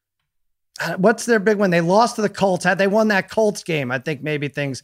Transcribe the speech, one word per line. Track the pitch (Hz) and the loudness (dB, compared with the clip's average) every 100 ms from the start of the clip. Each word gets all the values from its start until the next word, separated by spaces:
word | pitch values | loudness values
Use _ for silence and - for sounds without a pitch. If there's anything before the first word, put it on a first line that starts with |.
| _ _ _ _ _ _ _ - | _ _ _ _ _ _ _ -10
uh, | 165 | -8
what's | 175 185 226 | 0 0 0
their | - 226 | 0 0
big | 190 208 | 2 2
win? | 202 | 2
They | 170 | 2
lost | 170 196 233 226 | 4 4 2 0
to | |
the | 208 | -4
Colts. | - 196 175 | 0 0 0
Had | 180 185 | 0 2
they | 196 | 2
won | 208 220 | 2 2
that | 196 180 | 0 -2
Colts | - 220 208 | 0 0 0
game, | - 160 127 | -4 -4 -2
I | 131 | -4
think | 143 147 | -4 -6
maybe | 139 151 143 | -4 -4 -4
things | 143 143 127 | -6 -6 -8